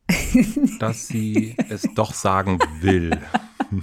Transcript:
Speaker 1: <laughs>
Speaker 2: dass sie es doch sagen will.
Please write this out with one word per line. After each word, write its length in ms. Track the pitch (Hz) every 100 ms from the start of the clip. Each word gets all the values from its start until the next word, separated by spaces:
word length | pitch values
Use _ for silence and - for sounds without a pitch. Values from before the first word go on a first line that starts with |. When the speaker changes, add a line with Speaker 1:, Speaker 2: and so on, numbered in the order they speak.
| -
Speaker 1:
<laughs> 680 | 175 - 254 214 294 269 -
Speaker 2:
dass 260 | 110 113 -
sie 480 | 117 107 110 110 - -
es 140 | 104 -
doch 200 | - 107
sagen 460 | - 101 95 98 90 80 78
will. 400 | 92 95 85 - - - - - - 98